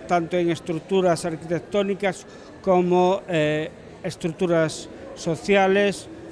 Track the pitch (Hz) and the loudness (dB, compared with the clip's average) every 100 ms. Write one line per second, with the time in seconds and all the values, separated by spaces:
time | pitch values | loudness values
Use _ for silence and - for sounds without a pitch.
0 | - 175 165 180 170 160 - 160 - 190 | 0 -2 0 0 0 -2 -4 -8 -2 2
1 | 185 165 180 160 165 165 - 208 202 190 | 2 2 -2 -8 -4 -6 -2 -2 -2 -2
2 | 196 175 - - - - - 180 180 180 | -2 -4 -10 -20 -20 -6 2 4 4 4
3 | 180 - - 165 151 151 160 - - - | 4 2 0 0 2 0 -4 -10 -20 -12
4 | 180 - 175 160 180 170 160 - - - | -10 -6 -6 -2 2 2 2 -2 -12 -16
5 | - - - 156 - 196 190 196 202 185 | -16 -8 -6 -4 2 4 4 4 2 -2
6 | - - - | -10 -18 -18